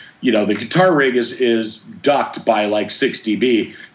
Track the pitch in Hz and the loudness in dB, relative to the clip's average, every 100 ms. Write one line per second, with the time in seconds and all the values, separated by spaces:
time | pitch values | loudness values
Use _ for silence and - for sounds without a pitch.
0 | - - 127 107 143 - 117 170 185 151 | -20 -4 0 2 2 -2 -2 2 4 4
1 | 135 123 113 - 120 113 107 - - 104 | 2 0 -2 -2 0 0 -2 -10 -18 -4
2 | 147 135 - - - 107 104 104 98 - | 0 0 -2 -4 -2 0 0 -2 -4 -2
3 | 131 - 110 98 127 107 90 - - | -4 -2 -4 0 2 0 -2 -10 -10